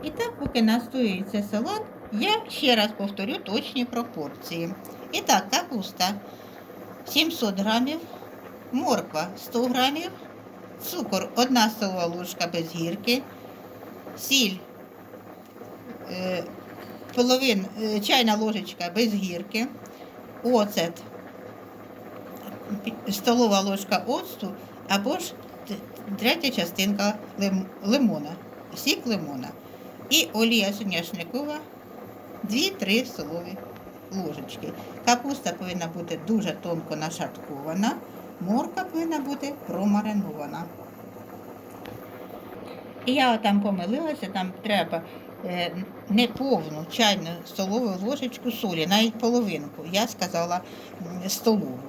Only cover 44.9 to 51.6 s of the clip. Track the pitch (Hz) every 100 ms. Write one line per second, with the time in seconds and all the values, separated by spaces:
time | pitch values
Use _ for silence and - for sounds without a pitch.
44.9 | 165 - - - - 185 180 175 180 190
45.9 | - - 208 240 - 269 220 156 151 170
46.9 | - 220 190 165 170 - - 190 214 240
47.9 | 185 202 277 254 - 247 226 208 165 156
48.9 | 202 226 220 233 240 214 160 147 - 160
49.9 | 185 233 - 180 170 170 180 - - -
50.9 | - 170 180 185 - 233 214